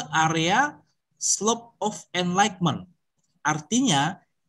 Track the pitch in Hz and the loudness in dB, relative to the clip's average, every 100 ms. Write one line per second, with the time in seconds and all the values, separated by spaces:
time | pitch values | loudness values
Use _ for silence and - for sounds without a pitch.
0 | 165 151 160 165 165 214 294 302 _ _ | 0 0 2 2 2 2 0 -4 _ _
1 | _ _ - - 202 226 - _ 208 208 | _ _ -4 0 0 -2 -6 _ -6 -6
2 | - 175 180 185 208 196 165 110 92 _ | -8 -4 -2 2 2 2 -2 -2 -8 _
3 | _ _ _ _ 147 151 - 233 262 143 | _ _ _ _ -4 -4 -2 0 2 2
4 | 151 190 _ _ | 0 -4 _ _